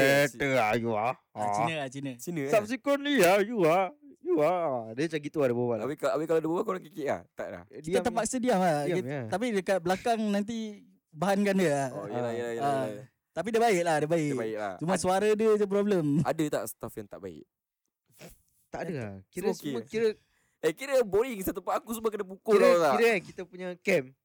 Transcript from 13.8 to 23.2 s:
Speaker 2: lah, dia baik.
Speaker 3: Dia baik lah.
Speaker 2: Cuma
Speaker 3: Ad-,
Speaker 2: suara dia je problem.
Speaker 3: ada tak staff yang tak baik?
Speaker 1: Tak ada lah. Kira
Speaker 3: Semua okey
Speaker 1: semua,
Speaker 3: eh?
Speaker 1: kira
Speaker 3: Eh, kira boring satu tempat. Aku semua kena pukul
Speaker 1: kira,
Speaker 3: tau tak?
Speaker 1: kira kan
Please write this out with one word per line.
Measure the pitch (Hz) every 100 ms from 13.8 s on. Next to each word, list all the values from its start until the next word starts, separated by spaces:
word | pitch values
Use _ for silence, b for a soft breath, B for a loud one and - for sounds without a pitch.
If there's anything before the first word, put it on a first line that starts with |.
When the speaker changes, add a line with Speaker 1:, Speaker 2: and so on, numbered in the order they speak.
Speaker 2:
lah, | 170 151
dia | 151
baik. | 170 147
Speaker 3:
Dia | 131
baik | 110 107
lah. | 101 90
Speaker 2:
Cuma | 160
Speaker 3:
Ad-, | 185
Speaker 2:
suara | 180 190 214
dia | 208 220
je | 208 202
problem. | 202 202 185 151 147
Speaker 3:
ada | 135 156 151
tak | 131 107
staff | - 117 -
yang | 101
tak | 80
baik? | 95 76 - _ _ _ _ _ _ - 170 - _ _ _
Speaker 1:
Tak | -
ada | 190 147
lah. | 107 98 -
Kira | 175 196
Speaker 3:
Semua |
okey | 175 151
Speaker 1:
semua, | 120
Speaker 3:
eh? | -
Speaker 1:
kira | 220 220 208 _ _ _ _
Speaker 3:
Eh, | 160
kira | 165 269 269
boring | 214 196 262 202
satu | 185 185
tempat. | 180 196
Aku | -
semua | 226 220
kena | 202 190
pukul | 190 - 208
Speaker 1:
kira, | -
Speaker 3:
tau | 175
tak? | 156 -
Speaker 1:
kira | 233
kan | 202